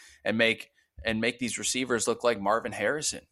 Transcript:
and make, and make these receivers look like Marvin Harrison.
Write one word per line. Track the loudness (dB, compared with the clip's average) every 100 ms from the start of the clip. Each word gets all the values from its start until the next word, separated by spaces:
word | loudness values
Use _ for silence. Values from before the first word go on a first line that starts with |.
| -20 -8
and | -2 2
make, | 4 2 -4 _ _ -8 -4
and | 0
make | 0 -2
these | -4 -4
receivers | -2 -2 0 0 0
look | 2
like | 2 2
Marvin | 2 2 0
Harrison. | -2 -2 0 -4 -6 -10